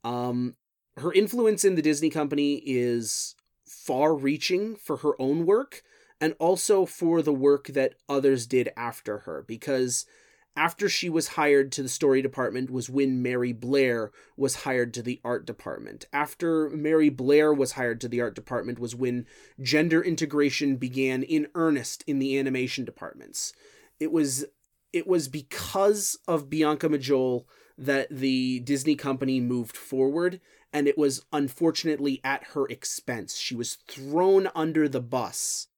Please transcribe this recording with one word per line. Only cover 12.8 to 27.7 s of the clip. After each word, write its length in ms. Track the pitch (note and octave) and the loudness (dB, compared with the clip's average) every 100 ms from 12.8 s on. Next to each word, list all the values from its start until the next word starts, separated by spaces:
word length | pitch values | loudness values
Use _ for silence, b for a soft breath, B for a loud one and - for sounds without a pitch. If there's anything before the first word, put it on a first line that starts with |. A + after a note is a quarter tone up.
| B2 | -2
when 320 | C3+ C3+ B2+ | 0 2 0
Mary 320 | B2 B2 B2 | 0 0 -2
Blair 580 | A2+ A#2+ C#3 C3 A#2 G#2+ b b | -4 0 2 2 0 -4 b b
was 200 | - C3+ - | -2 -2 -2
hired 300 | C#3+ B2+ A#2+ | -2 0 0
to 80 | A#2+ | -4
the 180 | A#2 B2 | -8 -8
art 220 | A#2+ A#2+ | -4 -4
department. 600 | - A2+ - C#2 A1 G#1 - | -6 -12 -10 -10 -12 -16 -8
After 580 | C#3 D3+ - E3+ D#3+ D3+ | -4 -4 -2 0 2 0
Mary 400 | D#3 D3+ D#3+ D3+ | -2 2 6 4
Blair 440 | B2+ B2+ D3 D3+ | 4 6 6 6
was 200 | D3 C3 | 4 0
hired 280 | - B2 A#2 | 0 -4 -2
to 80 | A#2+ | -4
the 120 | A#2+ | -2
art 140 | A#2+ | -4
department 420 | A2 - B2 G2 A#2+ | -6 -6 -6 -4 -8
was 160 | A#2 | -8
when 300 | A#2+ B2+ B2 A#2+ B B - | -4 -2 -2 -8 B B -8
gender 400 | C3 D3+ E3 D#3+ | 2 2 4 2
integration 720 | F3+ D#3+ D#3 D3 D3 C3 C#3+ | 2 -2 -2 2 2 2 0
began 480 | C3 B2+ B2+ C3+ C3 | 0 -2 -2 0 0
in 240 | C3+ D#3 D3 | 0 -2 -2
earnest 480 | E3+ D#3+ C#3+ - - | 0 2 2 -2 -10
in 140 | - C#3 | -4 -2
the 180 | C3+ C3+ | 0 0
animation 460 | C3+ C3 B2 - | 0 -2 -2 -4
departments. 680 | A#2 - - - A#1 - - b b b b _ | -8 -10 -16 -16 -14 -10 -10 b b b b _
It 120 | D#3 | -2
was, 320 | D#3+ C#3+ B2+ G3+ _ _ _ _ | 0 0 -2 -6 _ _ _ _
it 160 | F3 F#3 | -6 2
was 220 | F3+ C3+ | 0 0
because 880 | D3 - - - F#3+ G3 G#3+ G3+ - - | -8 -10 -10 -4 2 4 2 -2 -6 -2
of 220 | E3 C#3 | -2 -2
Bianca 400 | D#3 D3+ D3+ D#3+ | 0 2 2 0
Majol 560 | D3 C3 C3+ C3 B2 - b b | 0 2 2 2 -2 -6 b b